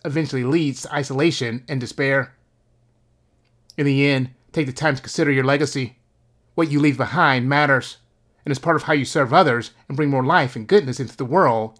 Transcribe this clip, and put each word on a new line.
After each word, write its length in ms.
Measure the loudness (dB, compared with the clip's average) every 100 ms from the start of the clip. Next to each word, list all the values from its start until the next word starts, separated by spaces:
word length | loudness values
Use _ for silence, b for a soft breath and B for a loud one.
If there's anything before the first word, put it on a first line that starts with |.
| -6
eventually 380 | -4 -2 -2
leads 400 | 0 0 0 -4
to 100 | -6
isolation 720 | -6 -4 0 0 0 -4 -6 -6
and 120 | -8
despair. 560 | -6 -4 0 0 -2 _ _ _ _ _ _ _ _ _ _ _ _ _ _ -4
In 100 | 0
the 200 | 2 2
end, 220 | 2 -2 -8 _
take 160 | -4 -4
the 40 |
time 240 | -2 -2 -2
to 60 |
consider 300 | -4 -2 2
your 120 | 2
legacy. 540 | 2 2 0 -2 -6 -10 _ _ _ _ _
What 160 | -2 0
you 100 | 2
leave 180 | 2 2
behind 520 | -2 0 2 2 2
matters, 480 | 2 4 2 0 -12 _ _ _ _ -6
and 60 |
is 80 | -4
part 160 | 0 0
of 80 |
how 100 | 0
you 120 | 0 0
serve 280 | 0 2
others 380 | 4 4 2 -4 b -8
and 100 | -2
bring 140 | 0
more 120 | 0
life 320 | 2 2 0 -4
and 120 | 2
goodness 320 | 2 2 -4
into 180 | -8 -8
the 80 | -2
world 540 | 2 2 2 -4